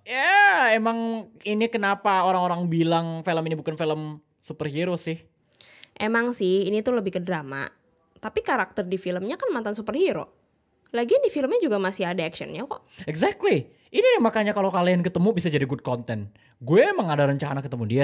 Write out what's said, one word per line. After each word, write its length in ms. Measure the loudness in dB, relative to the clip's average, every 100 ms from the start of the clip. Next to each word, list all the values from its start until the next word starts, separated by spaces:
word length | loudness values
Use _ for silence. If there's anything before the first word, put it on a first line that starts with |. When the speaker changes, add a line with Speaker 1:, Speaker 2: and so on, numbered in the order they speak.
| -6
Speaker 1:
ya, 640 | -2 4 6 6 6 4 4
emang 520 | 2 -2 -4 -6 -10 -12
ini 240 | -4 0 0
kenapa 560 | 0 0 0 2 2 4
orang-orang 400 | 2 2 0 0
bilang 560 | 2 2 2 0 -6 -2
film 180 | -2 -2
ini 80 | -4
bukan 160 | -6
film 480 | -4 -2 -2 -6 -12 _ _ -18
superhero 480 | -8 -6 -4 -2 -4
sih? 160 | -6 -8 -12 _ _ -20 -20 -20 -20 -6
Speaker 2:
Emang 320 | -2 0 0
sih, 400 | 0 0 2 2
ini 160 | -2 0
tuh 80 |
lebih 240 | -2 -2 -6
ke 40 | -4
drama. 400 | -6 -6 -8 -10 _ _ _ _ _
Tapi 240 | -6 -4
karakter 400 | -2 -2 -2 -4
di 160 | -4 -4
filmnya 400 | -4 -6 -6 -4
kan 160 | -2
mantan 240 | -2 -4 -6
superhero. 480 | -6 -2 -2 -2 -8 _ _ _ _ _ _
Lagian 320 | -4 2 2
di 80 | 2
filmnya 320 | 0 0 0
juga 160 | 2 0
masih 320 | -2 -2 -4
ada 160 | -2 -4
actionnya 400 | -6 -12 -10 -10
kok. 160 | -12 _ -14 -10
Speaker 1:
Exactly. 640 | 0 0 0 0 0 -2 _ _
Ini 240 | 2 4 6
nih 40 |
makanya 360 | 4 2 0 2
kalau 160 | 0
kalian 320 | 2 2 2 2
ketemu 320 | 2 2 2
bisa 160 | 0
jadi 160 | 0 0
good 160 | -2 -2
content. 480 | -4 -4 -6 -8 _ _ _
Gue 240 | 2 4
emang 320 | 6 2 0
ada 160 | 2 2
rencana 320 | 2 -4 -6
ketemu 220 | -6 -6 -2
dia 180 | 0